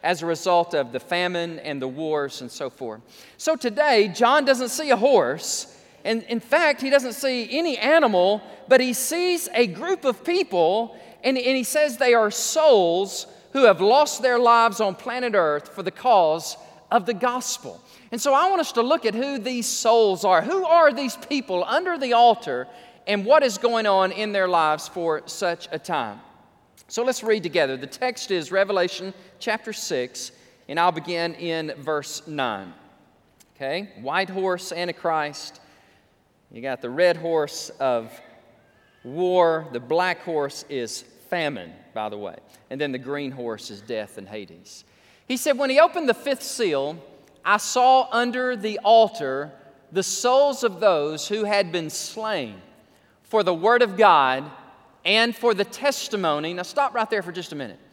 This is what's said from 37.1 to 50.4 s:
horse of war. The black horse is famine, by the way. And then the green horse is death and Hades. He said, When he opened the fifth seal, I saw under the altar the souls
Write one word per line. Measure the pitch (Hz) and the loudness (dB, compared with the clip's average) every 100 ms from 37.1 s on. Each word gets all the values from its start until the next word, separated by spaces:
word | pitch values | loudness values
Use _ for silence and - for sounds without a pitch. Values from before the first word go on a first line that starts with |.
| 165 | 2
horse | 165 165 143 - - - | -2 -2 -2 -6 -14 -4
of | 135 120 113 - - - _ _ _ _ _ _ | -2 -2 -4 -18 -20 -20 _ _ _ _ _ _
war. | 127 147 180 180 170 160 151 | -14 -4 0 4 4 2 -4
The | 120 | -12
black | 120 160 180 175 | -4 -2 0 -4
horse | - 160 139 - - | -6 -4 -4 -8 -10
is | 139 117 - - _ - | -8 -8 -10 -16 _ -8
famine, | 175 151 135 85 85 _ | -4 -4 -6 -12 -18 _
by | 117 107 | -8 -8
the | 104 | -8
way. | 101 82 _ _ _ | -12 -14 _ _ _
And | 135 | -8
then | 147 | -6
the | 127 | -6
green | 127 143 143 | -8 -8 -8
horse | 131 120 107 - | -8 -8 -8 -12
is | 101 | -18
death | 107 113 104 - | -10 -8 -8 -14
and | 95 | -16
Hades. | 107 98 82 92 - _ _ _ _ _ | -14 -16 -20 -20 -20 _ _ _ _ _
He | 254 | -6
said, | 302 262 | -2 -2
When | 277 | 2
he | 262 | 4
opened | 339 349 294 | 4 4 -2
the | |
fifth | 226 277 277 | -2 -2 -6
seal, | - - 220 143 139 165 - - _ _ | -6 -4 -2 0 -4 -8 -16 -20 _ _
I | - 208 | 0 0
saw | - 262 247 262 247 | 0 2 4 4 2
under | 233 240 247 254 240 | -2 -2 -2 -4 -4
the | 214 208 | -6 -4
altar | 202 226 220 - 139 131 147 - - _ _ | 6 6 6 0 -6 -6 -8 -14 -20 _ _
the | 165 | -6
souls | 185 - 247 254 | -4 -2 2 4